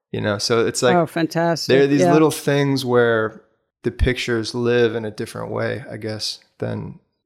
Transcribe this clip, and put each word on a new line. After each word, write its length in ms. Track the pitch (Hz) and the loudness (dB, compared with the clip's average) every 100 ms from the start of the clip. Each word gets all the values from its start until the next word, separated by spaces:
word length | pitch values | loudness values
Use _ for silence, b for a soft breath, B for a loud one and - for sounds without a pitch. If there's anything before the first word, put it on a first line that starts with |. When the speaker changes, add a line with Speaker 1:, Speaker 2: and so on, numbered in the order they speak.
| _ | _
Speaker 1:
you 100 | 110 | -6
know? 160 | 107 101 | -4 -2
So 280 | - 117 104 | 0 0 0
it's 160 | - | 2
like, 120 | 175 180 | 2 2
Speaker 2:
Oh, 100 | 156 | 2
fantastic. 640 | 175 160 165 170 156 - | -2 -2 0 -2 -2 2
Speaker 1:
there 100 | 131 | 2
are 40 | 139 | 4
these 140 | 143 | 4
Speaker 2:
Yeah. 120 | 180 | 4
Speaker 1:
little 180 | 156 156 | 6 4
things 540 | 143 - 143 143 135 123 | 0 0 0 2 0 2
where 560 | 123 120 113 110 - _ _ _ _ | 2 4 2 -2 -6 _ _ _ _
the 80 | 120 | -6
pictures 600 | 120 131 123 - 117 110 | 0 0 0 -2 -2 -2
live 400 | 123 120 120 117 | -2 0 4 2
in 120 | 117 107 | 0 -6
a 60 | |
different 380 | 107 113 110 110 | -8 -10 -8 -8
way, 340 | 110 113 110 131 | -4 -4 -6 -8
I 60 | 117 | -10
guess, 420 | 110 104 - - _ - | -8 -8 -8 -10 _ -10
than, 420 | 113 110 101 - _ _ | -6 -6 -10 -14 _ _